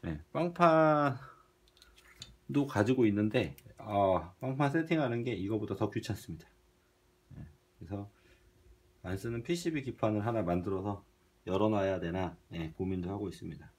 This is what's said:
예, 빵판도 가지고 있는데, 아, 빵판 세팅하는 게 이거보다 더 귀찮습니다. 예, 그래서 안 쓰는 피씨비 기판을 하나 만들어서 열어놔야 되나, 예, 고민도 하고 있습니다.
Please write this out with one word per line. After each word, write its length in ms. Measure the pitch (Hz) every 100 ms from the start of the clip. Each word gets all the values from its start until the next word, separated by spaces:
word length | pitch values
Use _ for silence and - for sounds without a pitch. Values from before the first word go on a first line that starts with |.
| 87
예, 160 | 78 -
빵판도 840 | - 170 175 175 160 156 151 143 123 - - _ _ _ _ - - - - - - - 139 139
가지고 380 | 101 104 131 113
있는데, 500 | 101 107 123 82 - - -
아, 560 | 107 101 98 90 85 -
빵판 320 | 131 131 143
세팅하는 520 | 165 160 160 131 120
게 100 | 120
이거보다 420 | 98 98 110 107 101
더 140 | 107
귀찮습니다. 580 | 113 - 101 - 80 - _ _ _ _ _ _ _ _ -
예, 80 | - - _ _
그래서 320 | 85 101 101 _ _ _ _ _ _ - _ _
안 140 | 90 98
쓰는 260 | 117 117
피씨비 400 | 117 170 165 156
기판을 420 | 135 - 110 107 107
하나 160 | 113
만들어서 640 | 85 87 92 95 101 98 - _ _ _ -
열어놔야 540 | 95 107 104 95 92
되나, 380 | 85 92 90 78 _
예, 180 | 82 80
고민도 380 | - 95 95 87
하고 200 | 101 101
있습니다. 420 | - - 71 80